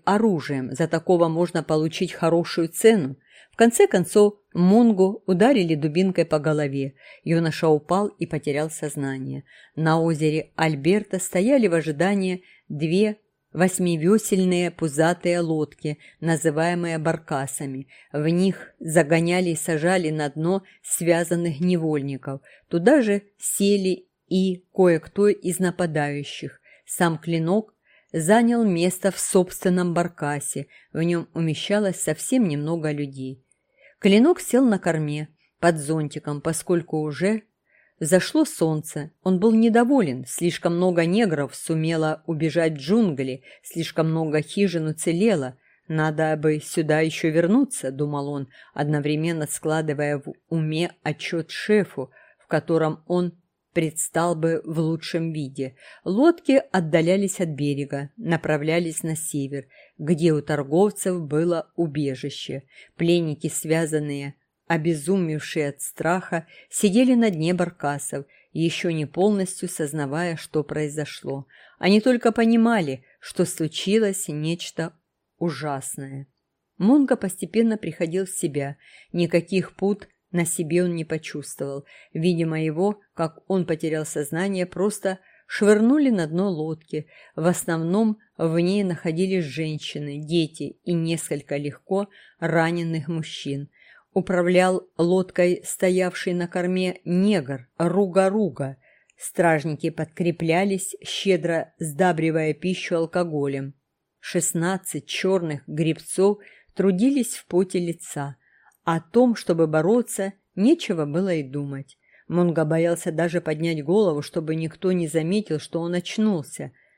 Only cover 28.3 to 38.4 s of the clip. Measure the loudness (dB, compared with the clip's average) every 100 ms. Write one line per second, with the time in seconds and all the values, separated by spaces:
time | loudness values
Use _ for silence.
28.3 | 4 4 4 2 2 0 0 -2 -2 0
29.3 | 2 0 -2 0 2 0 0 -2 -4 -6
30.3 | -6 -6 -8 -10 -16 _ -2 0 0 -4
31.3 | -4 -2 -2 0 0 0 -2 -4 -4 0
32.3 | 2 2 0 -2 -2 -2 -4 -6 -6 -10
33.3 | -10 _ _ _ _ _ _ 6 8 8
34.3 | 4 2 4 4 2 0 -2 -2 -4 -8
35.3 | _ _ 0 2 2 0 -2 -2 -6 -8
36.3 | -6 -4 -4 0 -2 0 -4 -4 -2 0
37.3 | 0 -6 _ _ _ _ -8 2 2 4
38.3 | 2